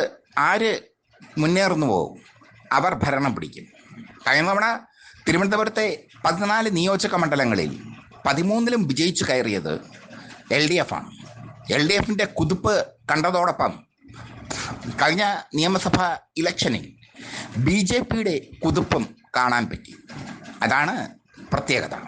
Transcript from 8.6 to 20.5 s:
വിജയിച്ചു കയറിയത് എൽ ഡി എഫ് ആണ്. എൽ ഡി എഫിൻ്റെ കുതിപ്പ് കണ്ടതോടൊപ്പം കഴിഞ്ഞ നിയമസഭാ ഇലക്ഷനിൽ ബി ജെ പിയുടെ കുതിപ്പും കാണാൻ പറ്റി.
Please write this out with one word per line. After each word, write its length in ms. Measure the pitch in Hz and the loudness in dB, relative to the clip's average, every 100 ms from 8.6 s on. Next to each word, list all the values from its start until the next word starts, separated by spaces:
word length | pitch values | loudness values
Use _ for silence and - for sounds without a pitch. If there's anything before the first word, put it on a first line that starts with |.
| 233 240 151 | 2 0 0
വിജയിച്ചു 380 | 135 170 170 | 0 0 0
കയറിയത് 500 | 185 127 113 98 78 78 - - - - - - - 135 | 0 0 2 -2 -2 -6 -8 -20 -20 -20 -20 -14 -2 2
എൽ 80 | 151 | 2
ഡി 40 | |
എഫ് 200 | 170 139 | 0 0
ആണ്. 160 | 76 - - - - - - - | -4 -10 -18 -20 -18 -20 -14 -2
എൽ 140 | 117 151 | 0 2
ഡി 60 | |
എഫിൻ്റെ 300 | 202 - 208 | 2 0 0
കുതിപ്പ് 500 | 202 - 160 180 220 190 - - - | -2 0 0 0 2 0 0 -8 -2
കണ്ടതോടൊപ്പം 600 | 151 170 185 175 - 120 82 - _ - - - - - - - - 120 - | 0 2 2 2 0 -2 -2 -18 _ -20 -18 -18 -16 -12 -8 -8 -8 -8 0
കഴിഞ്ഞ 240 | 143 175 202 190 - | 2 2 0 -2 -4
നിയമസഭാ 640 | 147 170 190 190 - 180 156 _ - | 0 2 2 2 0 0 -4 _ -2
ഇലക്ഷനിൽ 480 | 170 170 165 104 - - - - - - - 107 131 | -2 0 -2 -2 -6 -20 -20 -20 -14 -12 -8 0 2
ബി 120 | 202 | 2
ജെ 180 | 185 247 | 2 0
പിയുടെ 360 | 247 226 208 147 - - | 0 -2 0 -2 -6 -4
കുതിപ്പും 520 | 160 156 156 139 110 - - 127 | 0 0 0 -2 -2 -10 -4 0
കാണാൻ 280 | 123 120 113 | 2 2 0
പറ്റി. 220 | - - - - - - - - | -6 -14 -20 -16 -14 -14 -14 -14